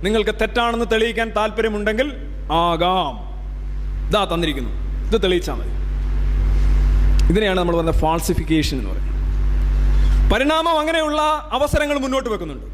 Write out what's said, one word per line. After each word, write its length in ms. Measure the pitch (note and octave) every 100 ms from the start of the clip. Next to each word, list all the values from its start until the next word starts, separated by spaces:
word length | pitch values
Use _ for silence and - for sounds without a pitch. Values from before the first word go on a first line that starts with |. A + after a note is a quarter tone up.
നിങ്ങൾക്ക് 320 | F#3 A3 G#3 G#3
തെറ്റാണെന്ന് 440 | A3 B3 A#3 A#3 A#3
തെളിയിക്കാൻ 400 | A3 A3+ G#3+ A3+ G#3
താല്പര്യമുണ്ടെങ്കിൽ 760 | A3 G#3+ A3+ G#3 G#3 G#3+ C#4+ C4 - - -
ആകാം, 680 | D#3+ F3 E3 F3 F#3 D#3 A2+ - - - - - - - - -
ഇതാ 180 | G#3 G3+
തന്നിരിക്കുന്നു, 360 | E3+ E3 C3+ A#2 - - - -
ഇത് 160 | A3
തെളിയിച്ചാൽ 300 | F#3+ F3+ E3
മതി. 160 | B2 - - - - - - - - - - - - - - - - -
ഇതിനെയാണ് 280 | F3+ G#3+ F#3
നമ്മൾ 140 | F3
പറയുന്ന 180 | E3+ E3
ഫാൾസിഫിക്കേഷൻ 840 | D#3+ D#3 E3 - E3+ D#3 D#3+ C#3+ C3+
എന്ന് 120 | G2
പറയുന്നത്. 1400 | - - - - - - - - - - - - - -
പരിണാമം 460 | G#3 C#4 D#4+ E4 D#4+
അങ്ങനെയുള്ള 420 | D4+ E4 D#4 D4+ D4+ G3+ -
അവസരങ്ങൾ 480 | A#3+ C#4+ D4 D4 C#4+
മുന്നോട്ട് 300 | C4 C4 A#3+
വെക്കുന്നുണ്ട്. 360 | G#3 E3 B2+ -